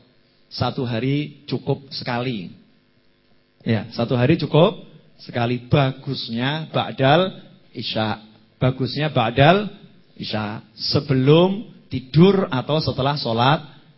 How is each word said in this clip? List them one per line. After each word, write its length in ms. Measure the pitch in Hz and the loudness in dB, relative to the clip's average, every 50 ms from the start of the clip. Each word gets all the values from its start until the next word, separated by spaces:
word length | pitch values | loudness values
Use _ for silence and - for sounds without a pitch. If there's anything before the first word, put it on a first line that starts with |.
| _ _ _ _ _ _ _ _ _ _ - | _ _ _ _ _ _ _ _ _ _ -8
Satu 320 | - 131 123 117 - 135 | -6 -4 -4 -4 -4 -6
hari 600 | 120 123 110 117 131 139 147 147 147 147 - _ - | -4 -4 -4 -4 -2 -2 -4 -4 -8 -12 -18 _ -8
cukup 400 | 135 123 - - 139 135 - - | -8 -8 -4 -4 -6 -6 -6 -16
sekali. 640 | - - - - 123 120 123 131 120 104 87 87 - - _ _ _ _ _ _ _ _ _ _ _ _ _ _ _ _ _ _ _ _ - | -14 -12 -8 -6 -6 -4 -4 -6 -6 -8 -10 -12 -16 -20 _ _ _ _ _ _ _ _ _ _ _ _ _ _ _ _ _ _ _ _ -4
Ya, 240 | - 113 104 98 - - | -2 -2 -2 -2 -6 -6
satu 180 | - 117 110 135 | -4 -4 -2 0
hari 220 | 120 123 131 165 | 2 2 2 2
cukup 480 | 170 160 127 - 147 165 208 - - - - - - _ _ _ - | 0 0 0 2 4 4 4 2 -2 -14 -20 -20 -20 _ _ _ -20
sekali. 460 | - - - 123 117 120 123 123 123 | -18 -10 -6 -4 -4 -2 -4 -6 -6
Bagusnya 1040 | - - 143 139 131 131 131 - 139 135 - - - 113 117 123 135 147 160 160 147 | 0 0 2 2 2 -2 -6 -8 -10 -8 -8 -8 -8 -6 -4 -4 -4 -4 -6 -8 -6
ba'dal 720 | - 135 107 90 113 - 135 131 147 165 185 185 - - - - - - _ _ - | -4 -4 -4 -4 -4 0 2 4 4 4 2 0 -4 -10 -18 -20 -20 -20 _ _ -14
isya. 500 | 131 117 - - 113 110 110 107 - - - - _ _ _ _ - - | -12 -10 -8 -4 -2 -2 -2 -4 -6 -10 -20 -20 _ _ _ _ -2 -2
Bagusnya 480 | 127 127 - 131 120 - 139 147 156 | 0 0 0 -4 -6 -4 -4 -4 -2
ba'dal 640 | - 131 113 113 117 123 139 156 175 202 214 196 - - - - _ _ _ _ _ | 0 0 0 0 2 4 6 6 6 4 2 -4 -10 -16 -20 -20 _ _ _ _ _
isya. 480 | - - - - 107 107 104 107 113 - _ _ - | -14 -12 -8 -6 -6 -6 -6 -10 -12 -16 _ _ -10
Sebelum 920 | - - - 151 147 - 135 131 127 135 151 165 180 190 196 202 - - - - _ - | -6 -2 -2 -2 0 0 0 2 4 6 6 6 6 4 2 -2 -8 -12 -16 -20 _ -10
tidur 560 | - 131 - - - 147 175 196 196 190 190 - | -10 -10 -8 0 4 6 6 8 6 4 2 0
atau 300 | - 127 120 - 143 156 | -2 -4 -2 -2 -2 -2
setelah 400 | 147 135 123 - 127 135 147 147 | -2 -2 -2 -2 -2 -2 -2 -2
sholat 420 | - 120 113 113 120 135 151 175 - - - - - _ _ | -4 -4 0 2 4 4 2 2 -2 -8 -20 -20 -20 _ _